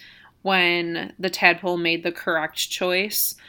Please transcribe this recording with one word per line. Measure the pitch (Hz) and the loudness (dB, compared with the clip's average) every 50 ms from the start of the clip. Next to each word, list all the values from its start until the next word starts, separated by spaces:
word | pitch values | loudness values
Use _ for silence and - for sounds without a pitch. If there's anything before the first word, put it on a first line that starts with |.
| - - - - - - _ _ - | -20 -20 -20 -20 -20 -20 _ _ -2
when | 190 190 185 175 175 175 175 170 170 170 165 - - - - | 0 2 4 4 4 2 0 0 -2 -4 -6 -8 -8 -8 -6
the | 175 185 | -6 -4
tadpole | 180 - 190 180 175 175 - 180 175 175 | 0 4 6 6 6 4 0 -2 -2 0
made | 170 165 165 165 165 | 0 0 -2 -2 -2
the | 175 170 | -4 -6
correct | - - 190 170 160 156 160 - - - - | -6 -4 -2 -2 -2 -2 -4 -6 -6 -6 -6
choice, | - - 196 180 180 185 196 214 - - - - - - - | -4 -4 -2 0 0 0 -2 -2 -2 -2 -2 -4 -4 -8 -14